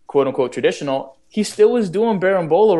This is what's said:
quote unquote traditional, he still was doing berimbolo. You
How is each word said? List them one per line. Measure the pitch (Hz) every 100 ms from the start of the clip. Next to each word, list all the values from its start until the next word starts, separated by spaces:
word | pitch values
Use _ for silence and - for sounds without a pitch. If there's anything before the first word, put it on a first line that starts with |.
| -
quote | 143 135
unquote | 131 123
traditional, | 131 151 185 147 135 - - _
he | -
still | 202 - 214
was | 240 202
doing | 170 226 202
berimbolo. | 185 196 160 165 220
You | 175